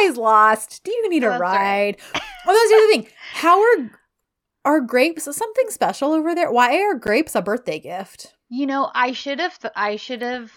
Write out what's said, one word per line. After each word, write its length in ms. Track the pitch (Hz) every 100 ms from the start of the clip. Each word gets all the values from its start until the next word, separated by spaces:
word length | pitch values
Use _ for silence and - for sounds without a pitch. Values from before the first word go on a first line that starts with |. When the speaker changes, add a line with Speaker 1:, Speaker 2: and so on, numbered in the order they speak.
Speaker 1:
guys 160 | 403 240
lost? 680 | 220 220 214 220 - -
Do 80 | -
you 160 | 480 440
need 140 | 330
a 60 | 240
Speaker 2:
That's 100 | 185
right. 160 | 180 196
Speaker 1:
ride?" 380 | 196 202 202 202 -
Oh, 60 | - - - -
that's 140 | 415 453
the 60 | 440
other 160 | 440
thing. 160 | 339 - _ -
How 280 | - 320 370
are, 300 | 440 440 240 - _ _ _ _ _ _
are 160 | 269 311
grapes 440 | 240 247 294 330
something 440 | 277 285 440 440 480
special 420 | - - 294 285
over 200 | 320 311
there? 200 | 349 349
Why 280 | 240 247 302
are 140 | 403
grapes 400 | 311 - 220 311
a 80 | 226
birthday 380 | 185 233 214 156
gift? 520 | - 180 190 - - _ _
Speaker 2:
You 180 | 240 277
know, 220 | 269 269
I 160 | 254 254
should 280 | 254 277 277
have, 180 | 349 -
th-, 140 | -
I 220 | - 208 208
should 260 | - 247
have, 340 | 240 247 226